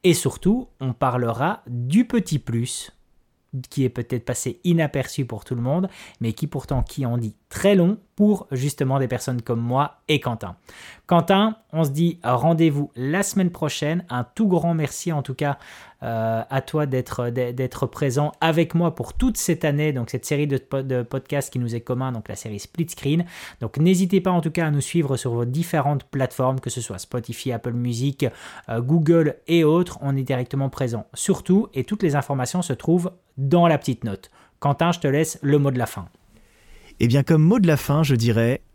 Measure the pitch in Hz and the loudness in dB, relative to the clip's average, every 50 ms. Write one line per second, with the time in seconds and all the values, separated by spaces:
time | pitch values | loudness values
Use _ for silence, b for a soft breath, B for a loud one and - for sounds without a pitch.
0 | - 180 170 175 - 135 - - - 180 220 254 254 - _ _ 135 131 120 _ | 6 4 4 4 2 -2 -4 2 2 2 2 2 -2 -8 _ _ -6 -6 -2 _
1 | 143 127 120 123 120 117 113 113 139 175 220 - _ 120 123 120 120 131 151 226 | 0 0 2 0 0 0 0 0 0 -2 -2 -4 _ -8 -6 -6 -2 2 4 4
2 | 247 240 254 226 185 - 156 131 - - 117 117 120 - - - - - _ _ | 4 4 0 0 0 0 -4 -4 -2 -2 -2 -2 -2 -4 -6 -10 -12 -14 _ _
3 | _ _ _ _ _ _ _ _ _ _ - 131 127 - - 139 131 120 - 123 | _ _ _ _ _ _ _ _ _ _ -10 -10 -10 -6 -2 -2 -2 0 -2 -4
4 | 117 _ 131 120 - - 123 - - 127 117 - - 175 170 165 156 143 - 139 | -6 _ -6 -4 -4 -4 -6 -4 -6 -6 -8 -2 0 2 2 4 2 0 -2 -4
5 | 127 - - - 135 120 117 104 - - 131 117 120 127 147 175 190 190 B B | -4 -4 -4 -6 -4 -4 -6 -12 -8 -6 -4 -2 0 0 0 0 -2 -4 B B
6 | B B B B 117 117 107 - 160 147 - 139 - - 139 127 117 - - - | B B B B -4 -4 -2 -4 -6 -6 -6 -8 -4 -2 -2 -2 -2 -2 -4 -4
7 | 120 120 120 123 113 104 - _ _ _ - - - 202 202 185 170 175 220 - | -4 -2 -2 -2 -4 -6 -8 _ _ _ -8 2 4 4 6 6 6 4 2 -2
8 | _ _ _ - 208 208 208 202 - _ 139 127 135 147 - - 143 131 135 139 | _ _ _ 2 4 4 4 2 -2 _ -4 -2 -2 -2 -2 0 0 0 2 0
9 | 131 117 127 117 - - 127 123 - - 120 117 117 120 127 135 147 - - _ | 0 -2 -2 -4 -4 -4 -4 -4 -2 -2 -2 -2 0 0 0 0 0 -2 -4 _
10 | _ - 156 139 - 135 117 113 110 92 85 _ B B B B B B B B | _ 0 0 0 0 -4 -6 -4 -8 -12 -12 _ B B B B B B B B
11 | B - 180 170 170 175 190 196 208 226 220 _ _ _ - 160 160 143 135 151 | B 2 2 4 4 4 4 4 4 2 0 _ _ _ -2 0 0 0 2 0
12 | 170 170 170 - - 117 127 120 131 165 165 160 165 165 143 143 143 - _ 120 | 0 0 0 -2 0 0 0 2 2 2 4 4 4 2 2 0 -4 -4 _ -6
13 | 127 139 156 196 196 - - 196 185 175 175 - 160 147 - - 151 147 165 180 | -4 -2 0 0 -2 0 0 0 0 0 -2 -2 -4 -4 -2 -2 -2 -2 -2 -4
14 | - - 123 123 120 - _ - 226 202 180 170 156 170 165 160 151 139 - - | -4 -4 -6 -6 -6 -6 _ -2 2 2 2 2 2 0 0 0 -2 -4 -4 -6
15 | - 175 160 147 131 - 131 - 151 143 139 B B B B B B B B _ | -6 -4 -4 -4 -4 -6 -6 -4 -2 -4 -4 B B B B B B B B _
16 | - 120 113 113 113 113 113 113 110 - 135 135 - - - 156 151 135 131 127 | -8 -6 -4 -2 -2 -2 -2 -2 -4 -4 -4 -4 -4 -2 -2 -2 -2 0 -2 -4
17 | 123 - - - 120 120 120 127 123 123 123 127 131 127 - - 135 123 - - | -4 -4 -6 -4 -4 -4 -2 -2 -4 -4 -4 -4 -6 -6 -4 -4 -6 -6 -2 -2
18 | 151 139 120 147 147 151 - _ - 165 156 165 165 165 - 165 170 165 165 - | -2 -2 0 0 -2 -2 -2 _ 0 2 2 2 0 2 2 0 0 0 -2 -4
19 | 117 - - - 254 262 - - - - 165 165 - 151 143 147 151 156 139 127 | -10 -6 -2 0 0 0 0 0 -2 -2 -2 0 0 0 0 2 0 0 0 -2
20 | 117 - - 120 - - 151 143 151 147 139 127 - _ 139 135 135 131 131 123 | -4 -6 -6 -8 -4 -2 -2 0 0 0 -2 -4 -4 _ -6 -4 -2 -2 -2 -2
21 | 120 - - 135 - - 147 143 131 - - 127 123 117 117 117 117 - 127 127 | -2 -4 -6 -8 -6 -4 -4 -4 -4 -4 -4 -4 -4 -4 -4 -6 -6 -4 -4 -4
22 | 131 131 123 113 - - - - - 113 104 101 - - - - 165 170 - - | -2 -4 -6 -8 -10 -10 -12 -12 -10 -10 -10 -10 -12 -10 -6 -6 -6 -6 -6 -6
23 | - 135 151 170 175 175 B B B B B B 117 110 - 139 156 180 190 180 | -2 0 0 0 -2 -4 B B B B B B -8 -6 0 2 4 4 4 4
24 | 196 170 202 185 185 190 180 170 160 165 160 175 165 156 147 143 131 - - 170 | 2 2 2 2 2 2 0 2 0 0 -2 -2 0 0 0 0 -2 0 0 0
25 | 156 135 135 123 - 127 117 117 120 120 127 156 170 - - 156 135 143 147 135 | 0 2 -2 -2 -2 -2 -2 0 -2 -2 -2 -4 -2 0 -2 0 0 0 -2 -2
26 | - _ - 135 131 127 - - 131 131 135 127 - 120 - 123 113 - 101 92 | -4 _ -2 -2 -2 -2 -2 -2 0 0 0 -2 -6 -6 -8 -8 -8 -8 -10 -12
27 | - _ - 123 113 - 117 - - 131 120 110 - 123 117 120 123 123 120 113 | -10 _ -8 -6 -6 -6 -12 -6 -4 -4 -4 -4 -4 -4 -4 -2 -2 -2 -2 -2
28 | 131 143 135 - 143 123 B B B B B B B - 113 113 120 131 160 170 | -2 -2 0 0 -2 -2 B B B B B B B -6 -4 -4 0 2 2 4
29 | 156 156 170 165 160 247 254 - _ - 165 170 160 151 160 175 180 - - - | 6 6 6 6 4 2 0 -4 _ 2 2 4 6 4 4 4 2 -2 -4 -6
30 | 143 139 139 135 131 131 135 123 123 - - 139 139 135 - - 139 120 117 110 | -4 -2 -2 -2 -2 -2 -2 -2 -2 -4 -2 -2 -2 -4 -2 -4 -4 -4 -4 -6
31 | - _ - - - - 190 - - - 180 202 247 - - 135 123 - 214 208 | -8 _ -10 -4 -2 0 0 0 2 2 2 2 2 0 -4 -6 -4 -4 -4 -2
32 | 196 160 139 143 - - 143 131 123 - - 180 180 - 123 - - 165 165 180 | 0 0 0 0 0 -2 -2 -2 -2 -2 -2 -4 -2 -2 -6 -4 0 2 2 2
33 | 170 180 - _ _ _ _ 135 139 135 175 175 170 170 156 143 - - 123 - | 0 -4 -8 _ _ _ _ -4 0 2 4 6 6 6 4 2 0 -2 -4 -2
34 | - 110 98 - - - b b b b b _ - 143 139 - 165 175 170 175 | -4 -6 -6 -6 -10 -20 b b b b b _ -2 -2 0 2 2 0 0 0
35 | - 139 135 147 160 156 - - - 139 147 147 139 139 127 123 117 - - - | 0 0 2 2 0 0 -4 -4 0 2 4 4 4 2 0 0 -2 -4 -6 -12
36 | 90 - _ _ _ _ b b b b b b b b b b b b b - | -14 -14 _ _ _ _ b b b b b b b b b b b b b 0
37 | - 120 120 143 135 - 165 156 156 170 226 254 190 165 151 135 - - 143 156 | 0 2 4 2 4 4 6 6 6 6 6 6 6 4 4 2 2 0 2 2
38 | 160 139 135 117 113 117 110 117 113 117 131 - _ _ | 4 4 2 2 4 2 4 4 2 2 0 -2 _ _